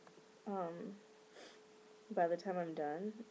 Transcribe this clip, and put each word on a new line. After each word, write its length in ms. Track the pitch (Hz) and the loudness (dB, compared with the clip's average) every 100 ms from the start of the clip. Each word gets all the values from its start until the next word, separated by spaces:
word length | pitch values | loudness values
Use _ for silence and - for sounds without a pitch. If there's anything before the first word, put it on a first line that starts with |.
| - - - - - | -20 -20 -20 -10 -2
um, 500 | 196 170 170 180 202 - - - - - - - - - - - 196 | 0 0 -2 -6 -8 -14 -20 -20 -16 -16 -16 -20 -20 -20 -14 0 6
by 100 | 170 | 6
the 100 | 170 | 6
time 200 | 196 180 | 2 2
I'm 160 | 170 | 2
done. 380 | 156 147 160 208 220 233 | 2 0 2 -2 -4 -10